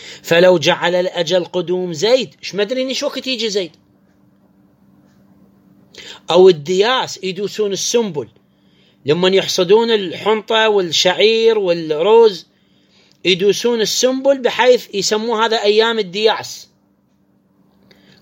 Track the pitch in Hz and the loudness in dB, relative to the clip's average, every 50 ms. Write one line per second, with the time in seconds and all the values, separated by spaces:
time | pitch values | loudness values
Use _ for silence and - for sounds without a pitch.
0 | - - - - - - 165 170 180 185 185 170 139 170 175 165 156 175 180 180 | -20 -20 -20 -12 -2 0 2 4 6 6 4 4 2 0 0 0 0 -2 0 0
1 | 180 180 - 175 170 147 180 185 170 - - 180 170 160 180 180 185 180 170 147 | -2 -2 -4 -4 -4 0 0 -2 -2 -2 -6 -6 -4 -4 -4 -4 -4 -6 -6 -2
2 | 165 220 254 269 220 147 - _ - - - 190 208 202 254 262 254 262 254 - | 0 2 2 2 0 -2 -10 _ -16 -10 -6 -4 -4 -4 -4 -6 -4 -6 -6 -6
3 | 285 285 - 262 254 262 262 214 226 220 190 208 180 156 _ _ _ _ _ _ | -6 -6 -6 -8 -8 -6 -6 -4 -4 -4 -4 -4 -6 -6 _ _ _ _ _ _
4 | _ _ _ _ _ _ _ _ _ _ _ _ _ _ _ _ _ _ _ _ | _ _ _ _ _ _ _ _ _ _ _ _ _ _ _ _ _ _ _ _
5 | _ _ _ _ _ _ _ _ _ _ _ _ _ _ _ _ _ _ - - | _ _ _ _ _ _ _ _ _ _ _ _ _ _ _ _ _ _ -20 -20
6 | - - - - _ - 160 180 185 190 175 151 139 160 185 185 202 233 262 254 | -20 -20 -20 -18 _ 0 4 6 8 8 6 4 -2 -6 -2 0 0 0 0 -2
7 | 180 147 - - - 185 180 180 208 190 - - 214 202 196 - - - - 240 | -4 -6 -10 -10 -10 -10 -8 -6 -8 -8 -6 -4 -4 -4 -4 -6 -6 -2 -2 -2
8 | 233 202 156 147 117 104 _ _ _ _ _ _ _ _ _ _ _ _ _ _ | -2 -2 -4 -8 -10 -12 _ _ _ _ _ _ _ _ _ _ _ _ _ _
9 | - 135 151 175 180 185 190 190 - - - - 185 170 202 226 233 233 226 214 | -2 -2 0 2 2 2 2 2 0 0 -2 -2 2 4 4 4 4 2 0 -2
10 | 196 170 123 - - 208 220 214 202 - 226 220 220 220 208 202 185 170 143 - | -2 -4 -8 -6 -2 -2 -2 -2 -2 -2 0 0 2 2 2 0 0 -2 -2 0
11 | - 185 180 151 196 220 226 226 226 226 226 214 196 180 170 170 165 156 151 147 | 0 0 2 2 2 2 2 4 2 2 2 2 0 -2 -2 -2 -2 -4 -4 -2
12 | 170 202 220 233 233 220 190 165 - _ _ _ _ _ _ _ _ _ _ _ | 2 4 6 6 6 4 2 0 -16 _ _ _ _ _ _ _ _ _ _ _
13 | _ _ _ _ - 170 190 170 190 208 185 - - 233 240 226 214 185 - - | _ _ _ _ -2 -2 0 2 2 0 0 2 0 -2 0 0 -2 -4 -2 0
14 | - 254 262 262 262 277 277 262 240 226 - - 233 254 247 233 - - - 196 | 0 0 0 0 0 0 0 0 0 -4 0 2 4 4 4 2 2 -6 -8 -6
15 | 180 - 214 214 220 233 233 214 226 226 220 226 208 208 214 214 220 233 233 220 | -4 -2 -2 -2 -2 -4 -2 -2 -2 0 -2 0 0 2 2 2 2 0 0 -4
16 | 214 180 170 208 220 220 196 147 123 - - - - _ _ _ _ _ _ _ | -4 -6 -4 0 0 0 0 0 -6 -14 -16 -18 -20 _ _ _ _ _ _ _
17 | _ _ _ _ _ _ _ _ _ _ _ _ _ _ _ _ _ _ _ _ | _ _ _ _ _ _ _ _ _ _ _ _ _ _ _ _ _ _ _ _
18 | _ _ _ _ | _ _ _ _